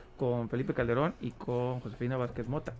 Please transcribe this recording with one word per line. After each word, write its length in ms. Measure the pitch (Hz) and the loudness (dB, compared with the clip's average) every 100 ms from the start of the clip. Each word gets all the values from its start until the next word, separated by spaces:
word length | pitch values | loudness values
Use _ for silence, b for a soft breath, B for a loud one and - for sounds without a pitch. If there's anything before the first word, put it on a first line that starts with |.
| B - | B -2
con 320 | 127 120 117 | 2 2 0
Felipe 260 | 120 127 | 0 0
Calderón 400 | - 117 120 160 - | 2 4 4 4 0
y 100 | 123 | -6
con 480 | - - 123 123 127 | -6 -2 0 0 -2
Josefina 360 | 113 113 123 131 | -4 -2 0 0
Vázquez 300 | 123 123 117 | -2 -2 -2
Mota. 280 | 147 - | -2 -4